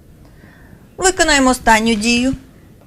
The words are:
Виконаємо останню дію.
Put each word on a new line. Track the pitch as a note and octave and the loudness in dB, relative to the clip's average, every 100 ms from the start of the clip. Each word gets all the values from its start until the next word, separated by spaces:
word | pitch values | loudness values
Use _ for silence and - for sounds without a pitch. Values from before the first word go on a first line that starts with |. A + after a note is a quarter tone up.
| - - - - - - - - - - | -20 -20 -20 -20 -20 -20 -20 -20 -20 -8
Виконаємо | F#4 - D#4 C#4+ C4 | -6 -2 0 2 2
останню | B3 A#3 G#3+ A3+ | 0 2 2 2
дію. | A3 A3+ A#3+ B3+ C4+ - - - - | 0 0 0 -2 -4 -10 -20 -20 -20